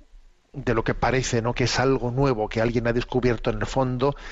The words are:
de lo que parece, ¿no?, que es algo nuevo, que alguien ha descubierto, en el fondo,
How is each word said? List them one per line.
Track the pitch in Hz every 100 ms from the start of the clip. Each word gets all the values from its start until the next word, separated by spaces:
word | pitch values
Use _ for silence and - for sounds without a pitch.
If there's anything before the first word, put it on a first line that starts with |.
| - - - _ _
de | 147 123
lo | 113
que | 123
parece, | - - 131 123 120
¿no?, | 117
que | 120
es | 120 -
algo | 131 131 123
nuevo, | 127 139 110 107
que | 113
alguien | 117 120 117
ha |
descubierto, | 120 - 127 123 113 127
en | 107
el | 107
fondo, | 135 127 123 139 143 -